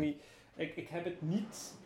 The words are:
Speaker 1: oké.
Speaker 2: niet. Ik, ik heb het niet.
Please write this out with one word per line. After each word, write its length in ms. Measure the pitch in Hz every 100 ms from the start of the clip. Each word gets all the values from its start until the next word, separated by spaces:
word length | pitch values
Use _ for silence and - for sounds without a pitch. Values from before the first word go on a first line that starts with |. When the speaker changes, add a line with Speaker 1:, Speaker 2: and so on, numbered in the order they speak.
| 151
Speaker 1:
oké. 80 | 147
Speaker 2:
niet. 80 | - - - -
Ik, 200 | 160 -
ik 120 | -
heb 160 | 165
het 180 | 175 175
niet. 520 | 156 202 214 - - -